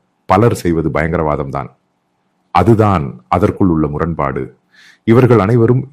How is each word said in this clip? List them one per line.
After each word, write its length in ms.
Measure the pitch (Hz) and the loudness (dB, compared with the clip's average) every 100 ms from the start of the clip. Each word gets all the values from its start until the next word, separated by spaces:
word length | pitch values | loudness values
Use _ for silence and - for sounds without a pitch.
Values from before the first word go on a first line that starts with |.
| _ _ - | _ _ -2
பலர் 280 | 95 117 104 | 2 2 0
செய்வது 320 | 87 82 78 | -4 -2 -2
பயங்கரவாதம்தான். 800 | 71 80 85 78 73 69 67 65 _ _ _ _ _ _ _ _ | -4 -4 -2 -2 -4 -6 -10 -12 _ _ _ _ _ _ _ _
அதுதான் 500 | - 92 107 107 92 69 - - | 0 2 4 4 2 -2 -10 -4
அதற்குள் 420 | 90 104 - 98 | -2 0 0 0
உள்ள 160 | 80 76 | 0 -2
முரண்பாடு. 540 | 73 82 78 69 69 65 _ _ _ - _ - | -4 -6 -4 -4 -6 -10 _ _ _ -20 _ 0
இவர்கள் 340 | 117 120 117 | 2 4 2
அனைவரும் 400 | 95 120 113 127 - | 2 2 2 0 -2